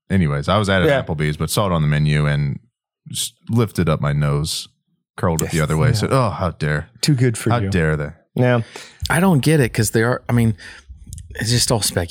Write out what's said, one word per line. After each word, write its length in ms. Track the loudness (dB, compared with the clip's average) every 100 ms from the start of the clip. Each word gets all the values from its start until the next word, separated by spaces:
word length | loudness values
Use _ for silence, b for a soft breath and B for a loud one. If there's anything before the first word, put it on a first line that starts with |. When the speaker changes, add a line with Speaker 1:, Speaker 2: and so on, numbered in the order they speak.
| -2
Speaker 1:
anyways, 380 | 0 0 0 0
I 100 | 2
was 100 | 2
at 140 | 2
an 60 | 4
Speaker 2:
Yeah. 140 | 2
Speaker 1:
Applebee's, 340 | 0 -2 -2 -2
but 140 | -4
saw 160 | -2 0
it 60 |
on 100 | 0
the 60 | 2
menu 380 | 2 2 2 0
and 320 | 0 -2 -6 _ _ _ _ -12
just 260 | -8 -8 _ -4
lifted 400 | -2 0 0 0
up 120 | 0
my 120 | 0
nose, 560 | 0 0 0 -2 -6 -10 _ _ _ _ -4
curled 260 | -2 0
it 80 | -2
the 60 | -2
Speaker 2:
Yes. 80 |
Speaker 1:
other 120 | 0 2
way. 120 | 2
Speaker 2:
Yeah. 60 |
Speaker 1:
Said, 180 | 2 0
"Oh, 180 | 0 0
how 200 | -2 -6
dare. 360 | -4 -4 -4 -6 -6
Speaker 2:
Too 140 | 0
good 220 | 2 2 0
for 120 | -2
Speaker 1:
How 80 | 0
Speaker 2:
you. 120 | 0
Speaker 1:
dare 260 | 0 0 0
they?" 140 | -4 -10 _
Speaker 2:
Yeah. 260 | 0 2 2 -2 B B B B
Speaker 3:
I 100 | 2
don't 200 | 4 4
get 180 | 4 2
it 120 | 2
'cause 180 | 0 0
they 120 | 0
are, 200 | 0 -2 0
I 40 |
mean, 220 | 2 2 0 B B B -20 -18 -18 -14 -6
it's 140 | -2
just 220 | 0 0
all 80 | 0
spec-, 280 | 0 -4 -6